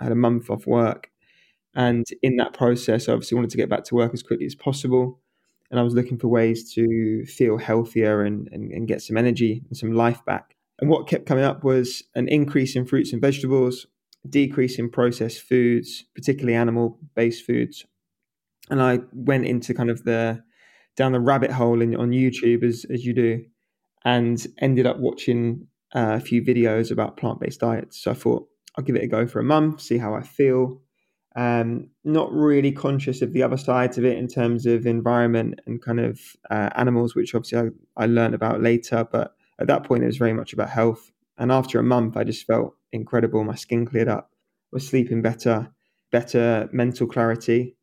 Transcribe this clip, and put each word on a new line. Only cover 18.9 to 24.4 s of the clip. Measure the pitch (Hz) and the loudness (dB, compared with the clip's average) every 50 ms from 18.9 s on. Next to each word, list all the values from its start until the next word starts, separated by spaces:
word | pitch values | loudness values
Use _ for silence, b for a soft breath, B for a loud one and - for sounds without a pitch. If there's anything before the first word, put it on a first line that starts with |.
| 123 123 127 - - | 2 0 -2 -6 -12
went | 127 123 131 139 131 123 | -6 -2 0 0 2 0
into | - 123 120 120 - 120 | 0 -2 -4 -4 -4 -4
kind | - 123 117 | -2 -2 -2
of | 117 120 - | -2 -2 -2
the, | 117 117 113 113 113 117 117 - b b b b b b b b b b | -2 0 0 0 -2 -2 -6 -10 b b b b b b b b b b
down | - 135 131 127 | -2 0 2 2
the | 123 | 2
rabbit | 120 123 139 139 127 - - | 2 2 2 2 2 0 0
hole | 127 120 117 120 117 120 | 0 2 2 4 2 2
in, | 117 113 | 2 0
on | - 120 120 | 0 0 0
YouTube, | 120 131 131 127 123 - - 120 120 117 120 | 2 2 2 2 0 0 2 2 2 2 2
as, | 120 117 117 - - | 0 -2 -4 -6 -8
as | 135 120 123 | -8 -6 -4
you | 123 120 | -2 0
do, | 127 120 113 113 113 113 - _ _ _ _ _ _ _ _ _ _ _ | 2 2 2 0 -2 -6 -12 _ _ _ _ _ _ _ _ _ _ _
and | 120 123 120 120 117 120 117 | 0 2 2 2 2 0 -2